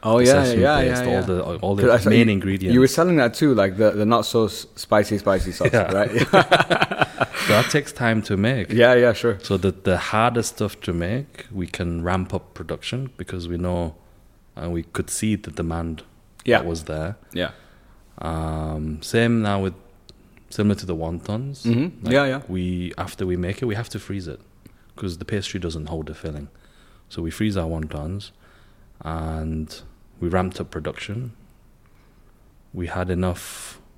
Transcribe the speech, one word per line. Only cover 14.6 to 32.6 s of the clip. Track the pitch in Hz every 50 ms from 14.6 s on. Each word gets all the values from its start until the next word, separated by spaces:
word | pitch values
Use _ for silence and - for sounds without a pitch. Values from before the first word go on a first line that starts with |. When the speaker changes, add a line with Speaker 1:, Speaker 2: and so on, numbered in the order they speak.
| - 85 87
Speaker 2:
we | 85 82
could | - _ - - -
see | - - - 107 107
the | 95 - -
demand | - - 85 82 82 82 82 82 80 78 - - _ _ _ _ _ _ -
Speaker 1:
Yeah. | - 117 107
Speaker 2:
that | -
was | 85 85 80 80
there. | 80 78 78 78 85 104 - - _ -
Speaker 1:
Yeah. | 82 87 71 - - - - - - _ - - - _ _ _ -
Speaker 2:
Um, | - 82 82 80 80 80 80 80 78 78 78 78 78 78 78 78 -
same | - - 113 117 117 117 113 107
now | 104 101 98
with, | 98 95 90 - - - _ _ _ - - _ _ - _ - _ _
similar | - - 104 104 101
to | 98 -
the | 90 87
wontons. | 80 80 82 87 85 - - 104 110 131 139 139 - -
Speaker 1:
Mm-hmm. | 117 117 117 143 180 - - -
Speaker 2:
Like, | 113 123
Speaker 1:
Yeah, | 139 143
yeah. | 135 131 139 143 -
Speaker 2:
we, | 92 92 90 90 90 90 90 87 82
after | - 90 90 - - 104
we | 90 90
make | 90 90 87 104 - -
it, |
we | 120 104
have | 104 117 -
to | - 107
freeze | - - 98 98 92 80
it | 65 - - _ _ _ _ - - _ _ _ _
'cause | - 107 95 85
the | 82 87
pastry | - 113 101 92 - - 98
doesn't | 87 85 78 80 76 76
hold | 82 80 78
the | 73 78
filling. | - - 82 76 73 73 71 _ - _ - _ _ _ _ - _ _ _
So | - - 85
we | 82
freeze | 80 - 107 107 101
our | 92 82
wontons | 82 82 82 78 78 78 76 73 78 92 101 101 - _ _ _ - _ _ - _ _ _ - - - -
and | - 78 82 82 80 80 80 80 78 80 80 78 78 76 - - - - - _ - - _ -
we | 90 85
ramped | 85 92 92 92 92 -
up | 87 -
production. | - 87 76 78 76 - - - 101 113 127 117 110 - - - _ _ _ - _ _ _ - - _ _ _ _ _ - _ - _ _ _ _ -